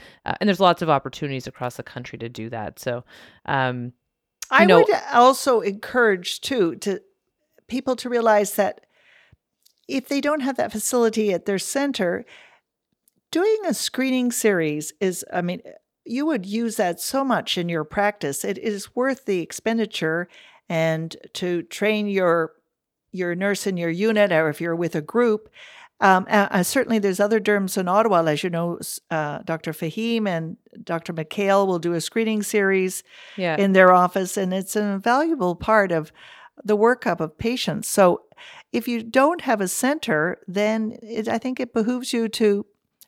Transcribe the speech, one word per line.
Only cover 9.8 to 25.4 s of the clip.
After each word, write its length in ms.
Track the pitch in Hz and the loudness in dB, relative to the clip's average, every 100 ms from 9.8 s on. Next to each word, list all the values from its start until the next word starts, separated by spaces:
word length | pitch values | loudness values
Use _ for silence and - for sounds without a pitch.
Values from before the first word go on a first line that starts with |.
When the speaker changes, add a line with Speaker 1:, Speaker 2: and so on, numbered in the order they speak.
| - | -8
Speaker 2:
if 180 | 269 247 | -6 -4
they 140 | 277 | -2
don't 180 | 285 302 | -2 -2
have 160 | 262 254 | -2 -2
that 160 | 226 | -4
facility 640 | 214 - 247 226 220 208 | -4 -2 2 2 2 0
at 120 | 175 - | 0 -2
their 140 | 196 | -4
center, 640 | - 269 285 262 180 185 - - - _ _ _ _ _ _ _ - | -2 -2 -2 -2 -2 -2 -8 -20 -20 _ _ _ _ _ _ _ -6
doing 260 | 320 403 440 370 | 0 0 0 -2
a 80 | |
screening 580 | 220 - - 262 254 247 | -4 -4 -4 -2 0 0
series 600 | 233 220 185 156 147 156 - | 0 2 2 0 -2 -6 -4
is, 260 | 190 175 - | -4 -4 -6
I 80 | 180 | -4
mean, 200 | 175 180 - - _ _ - | -4 -6 -10 -20 _ _ -8
you 200 | 240 311 | -4 -2
would 200 | 254 185 | -2 -2
use 320 | 220 233 214 | -4 -2 0
that 220 | 180 170 | -2 -2
so 240 | - 269 | -4 -2
much 340 | 269 196 - - | 0 -2 -2 -4
in 120 | 170 | -2
your 140 | 165 | -4
practice. 600 | 156 - 208 208 147 - | -4 0 0 0 -6 -4
It 140 | 196 190 | -6 -6
is 380 | 226 202 - - | -6 -6 -6 -4
worth 300 | 262 254 - | -2 -2 -4
the 140 | 185 | -4
expenditure 880 | 160 - - 226 214 - 160 165 175 - - _ - | -4 -6 -4 -2 -2 -2 -2 -2 -6 -12 -20 _ -6
and 480 | 165 160 160 165 - - | -2 0 0 -4 -10 -16
to 300 | - 180 175 | -6 -4 -4
train 440 | 170 - 208 214 208 | -4 -2 0 0 0
your, 460 | 196 180 165 160 _ _ _ _ _ _ | 0 2 2 0 _ _ _ _ _ _
your 240 | 180 175 175 | -6 -4 -2
nurse 320 | 196 196 202 | -2 -2 -2
in 100 | 180 | -2
your 120 | 170 | -2
unit, 420 | 170 214 214 202 | 0 0 4 4
or 180 | 160 160 | 4 2
if 100 | 143 | 0
you're 140 | 170 165 | -4 -2
with 200 | 170 160 | -2 -4
a 60 | |
group. 480 | 147 233 240 214 | -2 0 2 0